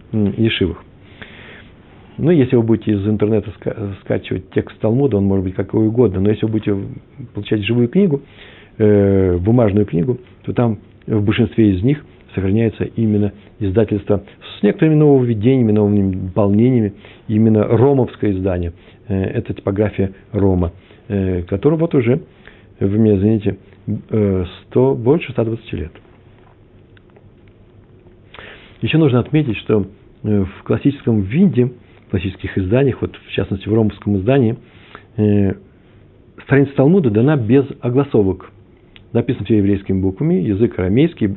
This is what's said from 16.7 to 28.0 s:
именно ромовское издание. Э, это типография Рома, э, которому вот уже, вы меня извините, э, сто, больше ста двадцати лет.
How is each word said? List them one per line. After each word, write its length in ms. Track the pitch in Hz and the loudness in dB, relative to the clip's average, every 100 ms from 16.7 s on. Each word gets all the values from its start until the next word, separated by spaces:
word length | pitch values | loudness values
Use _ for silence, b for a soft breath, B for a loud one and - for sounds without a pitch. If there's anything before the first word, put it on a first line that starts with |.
| 127 104 101 B B - | 2 0 -4 B B -4
именно 360 | 107 113 110 | 0 4 4
ромовское 680 | 101 110 131 139 117 - 107 | 2 2 4 2 0 -2 -2
издание. 420 | 95 95 90 87 B B B - | -2 -2 -2 -6 B B B -6
Э, 140 | 98 | -4
это 320 | 95 - - | -2 -4 -6
типография 580 | 104 - 98 107 - 98 95 B | -6 -4 -2 -2 0 -4 -6 B
Рома, 400 | 104 98 92 87 b b b - | -2 2 2 -2 b b b -6
э, 360 | 101 95 90 | -4 -2 -4
которому 360 | 87 95 143 160 | -4 -2 0 0
вот 140 | 165 | 0
уже, 260 | 143 113 143 - B B B B - | 0 0 -2 -4 B B B B -6
вы 200 | 101 104 | -2 2
меня 180 | 110 101 | 2 4
извините, 400 | 101 110 101 95 b b - 107 - | 2 0 -2 -6 b b -10 -10 -4
э, 340 | 113 101 92 90 - | -2 0 0 -4 -10
сто, 300 | - - 131 | -6 0 0
больше 380 | 135 117 160 - | 0 0 0 -2
ста 120 | 123 | -4
двадцати 320 | 110 117 - 90 | -4 -6 -10 -12
лет. 160 | 80 - - - - - - _ _ - - - _ - - - - - - - - - | -12 -14 -20 -20 -20 -20 -20 _ _ -20 -20 -20 _ -20 -20 -20 -20 -20 -20 -20 -20 -20